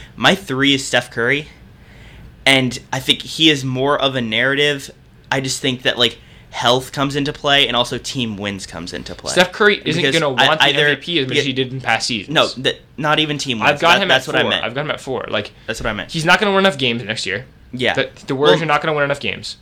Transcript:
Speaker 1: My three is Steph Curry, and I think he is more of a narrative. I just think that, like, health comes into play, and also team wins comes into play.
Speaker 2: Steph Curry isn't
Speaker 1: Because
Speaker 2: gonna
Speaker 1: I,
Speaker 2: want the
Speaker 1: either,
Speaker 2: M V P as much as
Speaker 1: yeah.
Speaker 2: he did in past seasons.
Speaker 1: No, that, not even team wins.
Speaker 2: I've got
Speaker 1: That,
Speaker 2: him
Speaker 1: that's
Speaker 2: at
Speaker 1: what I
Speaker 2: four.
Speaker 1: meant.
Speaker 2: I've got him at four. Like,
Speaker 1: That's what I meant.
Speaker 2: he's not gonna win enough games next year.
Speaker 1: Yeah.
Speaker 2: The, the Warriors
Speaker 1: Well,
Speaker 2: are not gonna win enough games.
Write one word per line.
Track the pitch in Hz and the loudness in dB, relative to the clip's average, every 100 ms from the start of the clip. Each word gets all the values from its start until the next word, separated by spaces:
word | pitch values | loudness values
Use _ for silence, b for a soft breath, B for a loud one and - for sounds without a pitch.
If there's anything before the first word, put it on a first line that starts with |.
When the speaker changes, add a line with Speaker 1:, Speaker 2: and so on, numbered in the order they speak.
| B - | B 0
Speaker 1:
My | 127 | 2
three | 185 - 131 139 | 2 0 0 2
is | 135 - | 2 0
Steph | 123 123 | -2 -2
Curry, | - 117 143 151 - - B B B B B B - | -2 0 -2 -4 -16 -20 B B B B B B -2
and | 135 135 127 - - | 2 4 2 -4 -6
I | 131 | -4
think | 143 - | -2 -2
he | - - 160 | -4 2 4
is | 143 | 4
more | 131 127 139 147 | 0 0 0 2
of | 139 | 0
a | 131 | -2
narrative. | 117 110 127 139 147 139 - - - - - | -2 0 0 2 0 -2 -8 -20 -20 -14 -6
I | 135 | -4
just | 131 - | -2 -4
think | 139 123 | -4 -2
that, | 131 - | -2 2
like, | 120 - B B B | 0 -2 B B B
health | - 127 127 127 | -2 2 2 0
comes | - 139 143 | -4 -2 -2
into | 143 | -4
play, | 147 147 139 127 | -4 0 2 2
and | 120 | 0
also | 120 123 | -2 -4
team | - 139 117 98 | -6 -6 -6 -4
wins | 101 98 - | -6 -8 -10
comes | 85 87 | -12 -10
into | 82 - | -10 -12
play. | - - | -10 -2
Speaker 2:
Steph | 151 180 | 2 2
Curry | - 208 208 | 2 2 2
isn't | 139 165 | 0 0
Speaker 1:
Because | 147 160 | 2 2
Speaker 2:
gonna | 151 | 2
Speaker 1:
I, | 127 139 | 4 4
Speaker 2:
want | 156 | 4
the | 143 | 4
Speaker 1:
either, | 143 147 | 4 2
Speaker 2:
M | 139 | 0
V | |
P | 175 170 | -2 -2
as | 131 | 0
much | 139 | 0
as | |
Speaker 1:
yeah. | 139 | 0
Speaker 2:
he | |
did | 127 131 | -2 -4
in | 131 | -4
past | 123 113 - | -2 0 0
seasons. | 117 95 | -4 -2
Speaker 1:
No, | 151 110 - | 0 0 0
that, | 131 - - - | -4 -4 -8 -4
not | 151 151 | 0 2
even | 156 147 | 2 -2
team | 139 113 | -4 0
wins. | 127 | 2
Speaker 2:
I've | 143 | 4
got | 170 | 4
Speaker 1:
That, | 180 | 4
Speaker 2:
him | 190 | 4
Speaker 1:
that's | 131 135 | 0 2
Speaker 2:
at | |
Speaker 1:
what | 139 | 0
I | |
Speaker 2:
four. | 117 | 0
Speaker 1:
meant. | 95 | 0
Speaker 2:
I've | 110 | -2
got | 123 | -4
him | 151 | -6
at | - | -6
four. | - 123 - | -6 -6 -4
Like, | 107 104 - - | -4 -6 -10 -10
Speaker 1:
That's | 113 | -6
what | 120 | -4
I | |
meant. | 104 87 | -4 -6
Speaker 2:
he's | 165 | -2
not | 156 185 | 2 2
gonna | 208 | 4
win | 196 | 2
enough | 196 139 | 2 2
games | 127 117 | -2 -2
next | 101 113 | -4 -6
year. | 92 98 127 - - | -4 -6 -8 -20 -14
Speaker 1:
Yeah. | 127 117 | -2 0
Speaker 2:
The, | 95 - - - | 0 -2 -6 -6
the | |
Warriors | 135 147 156 | 2 4 4
Speaker 1:
Well, | |
Speaker 2:
are | 156 | 4
not | 147 | 0
gonna | 160 | 0
win | 151 | 0
enough | 143 139 | 0 -2
games. | 110 98 110 - | -6 -8 -10 -10